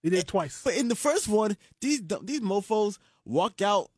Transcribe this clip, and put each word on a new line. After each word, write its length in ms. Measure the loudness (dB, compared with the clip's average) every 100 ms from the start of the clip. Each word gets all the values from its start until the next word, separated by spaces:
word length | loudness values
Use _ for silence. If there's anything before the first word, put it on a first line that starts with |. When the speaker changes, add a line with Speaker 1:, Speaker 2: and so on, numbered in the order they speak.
Speaker 1:
they 60 | 2
did 60 | 0
it 20 |
Speaker 2:
Eh, 20 | 0
Speaker 1:
twice. 340 | -2 -2 -4
Speaker 2:
but 120 | -2 0
in 120 | 0
the 80 | 0
first 320 | 2 0 2
one, 300 | 2 2 -2 _ _
these, 200 | -2 -2 -2 -8
these 160 | -4 -4
mofos 560 | 0 -2 0 0 0 -2 _ _ -4
walk 360 | 0 0 0
out 280 | 2 2 0